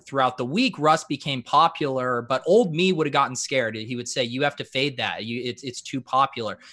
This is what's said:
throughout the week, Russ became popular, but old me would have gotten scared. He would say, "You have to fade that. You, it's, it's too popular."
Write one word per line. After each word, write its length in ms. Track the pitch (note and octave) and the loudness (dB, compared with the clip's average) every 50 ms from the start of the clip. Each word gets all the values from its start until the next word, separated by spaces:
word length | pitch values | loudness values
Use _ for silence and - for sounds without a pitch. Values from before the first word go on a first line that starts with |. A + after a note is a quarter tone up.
| - | -10
throughout 320 | - C3+ C3+ C3 B2+ - - | -6 0 2 2 2 0 -2
the 80 | B2+ | -4
week, 320 | B2 D3 A3 C4 A#3+ D#3+ D3 | -2 0 0 0 0 0 2
Russ 260 | D3 D3+ D#3 D#3 - | 4 4 4 4 2
became 380 | - D3 C#3 - C#3+ C3+ B2+ | -4 -6 -6 -4 -4 -6 -6
popular, 800 | A#2 - - D3 D#3+ E3+ - - D#3 C#3 C3 C3 B2+ B2+ B2 A#2+ | -2 2 4 4 4 4 2 0 -4 -2 -2 -2 -2 -2 -2 -2
but 200 | A#2+ A#2+ C3+ C3 - | -2 -2 -2 -2 2
old 280 | D#3+ F#3 A#3 A#3+ F3 D3 | 4 6 6 6 4 2
me 180 | D#3+ F3+ F#3+ | 2 4 4
would 140 | F#3 D#3 D#3 | 4 2 0
have 60 | D3 | 2
gotten 240 | C#3 C#3+ C#3+ C#3+ B2+ | 2 2 2 2 -2
scared. 400 | - - - C#3+ C3 A#2+ A2 G#2+ | -6 -4 -2 0 0 0 0 -2
He 200 | A2 A2 A#2 B2 | -6 -8 -6 -8
would 120 | A#2+ A#2+ - | -8 -6 -6
say, 160 | - C#3+ B2+ | -2 -2 -2
"You 180 | A#2 A#2+ C3 C#3+ | -2 0 0 0
have 120 | C#3+ - | -2 -2
to 80 | - - | -4 -10
fade 320 | - - C3 C#3 C#3+ C3 | -4 -2 -2 -2 -2 -2
that. 280 | A#2+ A2 G2+ E2+ F2 G#2 | -2 -4 -4 -4 -6 -6
You, 160 | A2+ A#2 B2 A#2+ | -6 -6 -6 -6
it's, 180 | B2 A#2 - | -8 -8 -8
it's 200 | - C3 - - | -10 -12 -12 -12
too 180 | - - - C3 | -12 -8 -8 -8
popular." 580 | A#2+ - - C3 C#3 - - B2 A2+ G#2 F#2 - - - | -6 -2 2 2 2 0 0 -6 -8 -8 -8 -10 -14 -20